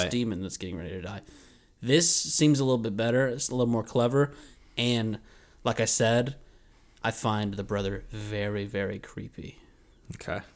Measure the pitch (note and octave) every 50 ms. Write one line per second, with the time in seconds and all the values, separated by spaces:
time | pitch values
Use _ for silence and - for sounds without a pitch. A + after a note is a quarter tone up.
0 | F2+ E2+ A#2+ A#2+ A#2+ A2+ G2 F2+ F#2+ F2+ - - G2 F2+ F2+ E2 E2 D#2+ F#2+ F#2
1 | E2+ G2+ G#2 G2 - - - - - - - - _ _ _ _ - B2 C3+ E3+
2 | E3+ - - - - D#3+ - - D#3 D3+ C#3+ C#3 C3+ C3 B2+ A#2+ A2+ A2 G2 G#2+
3 | A2+ A#2 A#2+ B2+ C3+ B2+ A#2+ - - - B2+ B2+ B2 A#2+ A#2+ A2+ A2 - - B2
4 | A#2+ A#2+ C3 C#3+ C#3+ C#3+ - - - - - - - - - - A#2+ B2 A#2+ A#2
5 | A2 A2 G#2+ - - - - - - - - - - A#2+ A2+ - A2+ - - -
6 | A#2 A2+ A#2 B2 B2 C3+ C3+ - - - - _ - - _ _ - - _ -
7 | - A2+ - - - A2+ G#2+ G#2+ G#2+ G2+ G2 G2+ F#2+ - G#2+ G2+ G2 G2 G2+ -
8 | - - A2 G#2+ G#2 G#2 G#2+ G#2 G2+ G#2 G#2 G2+ G2+ G2 G#2 G2 G2 F#2+ G2 G2
9 | - - - - G#2+ - - - - - - - - - _ _ _ _ _ _
10 | - - - - - - F2+ G2+ - - -